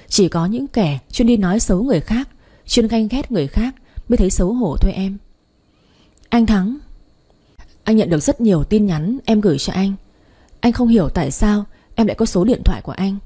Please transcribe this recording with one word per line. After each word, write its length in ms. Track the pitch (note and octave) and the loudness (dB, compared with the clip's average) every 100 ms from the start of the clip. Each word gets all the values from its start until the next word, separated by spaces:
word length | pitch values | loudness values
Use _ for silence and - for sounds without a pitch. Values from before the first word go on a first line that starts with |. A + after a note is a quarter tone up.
| - | -6
Chỉ 200 | - E3+ | 0 0
có 180 | E3+ F3 | 0 -2
những 200 | A#3+ C#4 | -4 -4
kẻ 320 | A#3 D#3+ C#3 - | -2 -2 -2 -6
chuyên 180 | - A#3+ | 0 2
đi 80 | A3+ | 2
nói 240 | F3+ A3 | 2 0
xấu 220 | - F#3 | 0 0
người 180 | C4+ E3 | 0 -2
khác, 280 | - A#3 C#4+ - _ _ - | -2 -4 -6 -14 _ _ -2
chuyên 220 | A#3+ A3 | 0 2
ganh 200 | A3+ G#3+ | 0 -2
ghét 240 | C4 - | -4 -4
người 140 | G3+ C#3 | -4 -2
khác 280 | - B3 - _ - - | -2 -2 -6 _ -10 -2
mới 80 | - | 2
thấy 140 | F#3+ | 2
xấu 220 | - F3+ | 2 0
hổ 240 | B3 F#3 C#3 | 0 -2 2
thôi 120 | G3 | 0
em." 260 | F#3 G3 G3+ _ _ _ _ _ _ _ _ _ _ - | 0 -6 -8 _ _ _ _ _ _ _ _ _ _ -2
"Anh 180 | A#3 A3+ | 0 2
Thắng, 320 | G3+ G3 D4 - - _ _ _ _ _ - - _ | 2 0 -6 -14 -20 _ _ _ _ _ -20 -20 _
anh 120 | - A3 | 0 2
nhận 140 | F3 | 2
được 100 | D#3 | 0
rất 200 | C#4 C#4+ | 0 0
nhiều 240 | A3+ D#3+ | 2 2
tin 220 | - G#3 G3+ | 2 0 0
nhắn 320 | D#3 F3 C4+ | -2 -4 -4
em 160 | - G#3+ | 0 2
gửi 180 | G3+ C#3 | 2 0
cho 140 | - | -2
anh. 220 | F#3 G3 G3 - _ _ _ _ - | -2 -2 -4 -12 _ _ _ _ -2
Anh 120 | A#3+ | -2
không 160 | A#3 A#3+ | 2 2
hiểu 200 | A3+ C#3+ | 4 2
tại 220 | F#3 D#3+ | -2 -2
sao 340 | - G#3+ G#3 G#3 - _ | 0 0 0 -4 -16 _
em 120 | - G#3+ | -2 -2
lại 100 | - | 0
có 100 | A3+ | -2
số 180 | F3+ | 0
điện 180 | G#3+ A3+ | 0 2
thoại 180 | - G2 | 0 0
của 100 | - | -6
anh. 260 | - G3 G3 | -6 -4 -6